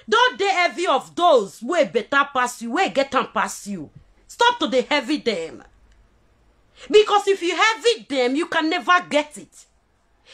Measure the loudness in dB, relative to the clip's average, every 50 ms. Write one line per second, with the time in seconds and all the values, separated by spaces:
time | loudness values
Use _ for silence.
0 | -4 0 2 4 4 2 2 0 -2 0 0 0 0 -2 -2 -2 -2 0 0 0
1 | -2 -4 -4 2 4 6 6 4 2 0 -8 -12 -8 -4 0 0 0 0 0 -4
2 | -4 0 0 0 0 0 0 -2 -2 -2 -4 -8 -10 -6 -2 -2 -2 0 0 -2
3 | -2 0 -2 -4 -4 -2 -4 -4 -4 -4 -6 -12 -12 -12 -12 -12 -12 -14 -18 -20
4 | -20 _ _ _ _ -10 -2 0 2 2 2 0 -4 -2 0 -2 0 0 -2 -2
5 | -2 -2 -4 -4 -2 -4 -4 -4 -6 -10 -14 -18 -20 -20 _ _ _ _ _ _
6 | _ _ _ _ _ _ _ _ _ _ _ _ _ _ _ -18 -4 4 4 4
7 | 6 6 2 0 2 0 -2 0 0 -2 0 2 2 2 2 2 0 0 0 0
8 | -4 -6 -2 -2 0 0 0 -2 -4 -2 -2 -2 -2 -2 -2 -2 2 2 2 2
9 | 2 0 -2 -2 -2 -4 -10 -20 -20 -20 _ -20 -20 _ _ _ _ _ _ _
10 | _ _ _ _ _ _